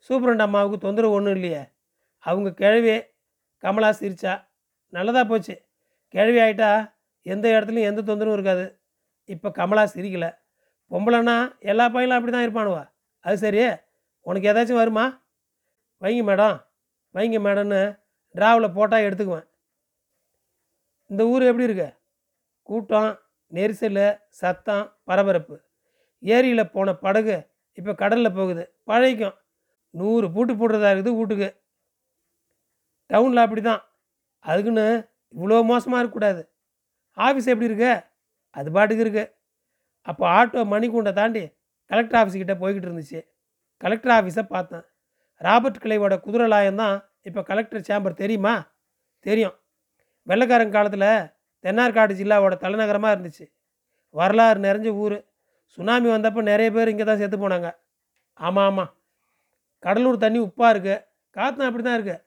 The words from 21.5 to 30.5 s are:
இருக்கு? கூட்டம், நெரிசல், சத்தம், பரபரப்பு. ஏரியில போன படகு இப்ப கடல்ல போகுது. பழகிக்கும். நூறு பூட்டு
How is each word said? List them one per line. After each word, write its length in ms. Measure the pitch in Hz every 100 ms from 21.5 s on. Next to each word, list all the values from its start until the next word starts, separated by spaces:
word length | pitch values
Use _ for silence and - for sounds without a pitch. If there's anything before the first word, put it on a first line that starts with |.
| 240
இருக்கு? 240 | 247 196 147 _ _ _ _ _ _ _ -
கூட்டம், 420 | 214 202 214 220 202 _ _ _
நெரிசல், 520 | 165 208 214 220 196 202 208 _
சத்தம், 560 | - 180 180 - 202 208 _
பரபரப்பு. 520 | - 190 196 175 160 147 _ _ _ _ _ _
ஏரியில 400 | 190 233 262 233
போன 300 | 202 190 196
படகு 440 | 185 190 208 220 185 - _ _ -
இப்ப 140 | 185
கடல்ல 380 | 196 202 226 226 185
போகுது. 280 | 190 170 175 _ -
பழகிக்கும். 500 | 220 262 226 202 - _ _ _ _ _
நூறு 340 | 165 196 233 196
பூட்டு 220 | 175 240